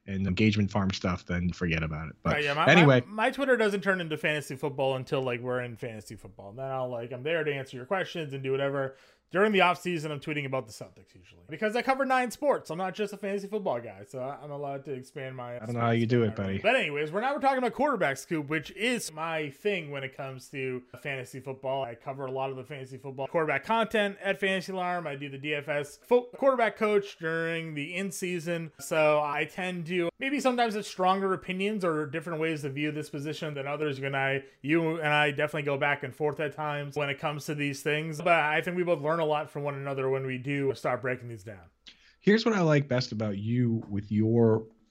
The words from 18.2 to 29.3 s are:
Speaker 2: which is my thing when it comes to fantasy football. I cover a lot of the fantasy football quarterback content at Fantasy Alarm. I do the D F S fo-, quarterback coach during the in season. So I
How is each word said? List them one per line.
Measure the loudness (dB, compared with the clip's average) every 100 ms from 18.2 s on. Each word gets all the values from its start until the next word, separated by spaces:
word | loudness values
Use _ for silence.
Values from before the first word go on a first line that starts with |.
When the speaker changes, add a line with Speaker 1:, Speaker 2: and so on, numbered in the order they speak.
| -2 -4 0
Speaker 2:
which | -2 -2
is | -2 0 0 -4
my | -6 -4 -4 -6
thing | -4 -2 -2 -4
when | -8
it | -8 -8
comes | -10 -10 -10
to | -6 -4 -4 -8 -12
fantasy | -8 -8 -8 -10
football. | -10 -8 -4 -4
I | -4 -8
cover | -10 -8 -6
a |
lot | -4 -4
of | -6
the |
fantasy | -10 -12 -12 -14
football | -12 -8 -2
quarterback | 0 2 0
content | 2 2 2 2 0 -2
at | -4 0
Fantasy | 0 0 -2
Alarm. | -4 -2 -2 -4
I | -6
do | -8
the | -6
D | -4 -2
F | 0
S | -2 -2 -6
fo-, | 2 2 2 0
quarterback | 4 4 4 2
coach | 2 2 2 -4
during | -2 0 0 -2 -4
the | -6 -6 -4
in | -6
season. | -4 -4 -4 -2 -4 -6 -10
So | -2 4 6 6
I | 2